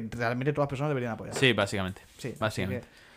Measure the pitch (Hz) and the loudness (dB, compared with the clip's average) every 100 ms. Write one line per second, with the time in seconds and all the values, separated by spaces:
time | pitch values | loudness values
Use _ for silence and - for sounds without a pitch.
0 | 113 120 117 123 139 147 143 131 151 135 | -2 -2 -2 0 0 0 0 0 0 0
1 | 120 107 87 - 131 107 101 101 92 - | -2 -4 -6 4 6 6 2 2 -2 -4
2 | - - 123 - 110 - 95 123 - - | -16 -12 -10 -2 -2 0 -2 -4 -8 -20
3 | - | -20